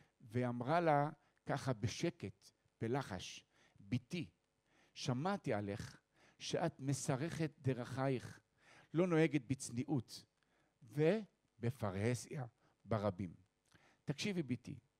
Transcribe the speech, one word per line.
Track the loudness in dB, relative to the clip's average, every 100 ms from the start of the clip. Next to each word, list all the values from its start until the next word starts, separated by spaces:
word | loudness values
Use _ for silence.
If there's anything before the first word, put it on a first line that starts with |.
| -20 _
ואמרה | -4 0 0 0 0 4
לה | 6 6 4 -2 _ _ -2
ככה | -2 0
בשקט, | 0 0 0 -2 -2 -8 -10 -18 _ _ _
בלחש, | -2 -2 -2 -6 -8 -12 -18 _ _ -20
"בתי, | -4 -4 -2 -6 -8 -12 _ _ _ _ _
שמעתי | -8 -2 0 0 -2 0
עליך | -2 -2 -4 -8 -14 _ _ -20 -12
שאת | -4 0 0 -2
מסרכת | -2 -2 0 -2 -2 -2 -4 -2
דרכייך, | -2 -2 -4 -2 0 0 -4 -14 _ _ -20 -20 -4
לא | 2 4
נוהגת | 6 6 4 0
בצניעות, | -4 -2 -4 0 0 -2 -10 -18 _ _ _ _ _
ובפרהסיה | -8 2 4 4 0 _ _ -4 -4 -2 -2 2 2 2 -2 -6 -8 -12 _ _
ברבים. | -2 0 2 0 -4 -8 _ _ _ -20 -20 _
תקשיבי, | -6 -4 -2 -2
בתי, | -2 -4 -6 -12 -14 _